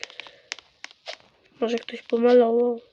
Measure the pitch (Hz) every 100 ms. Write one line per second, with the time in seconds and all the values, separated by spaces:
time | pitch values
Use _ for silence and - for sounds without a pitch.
0 | - - - - _ - _ _ - _
1 | - - _ _ _ - 226 233 - 233
2 | - 233 240 247 226 233 240 233 -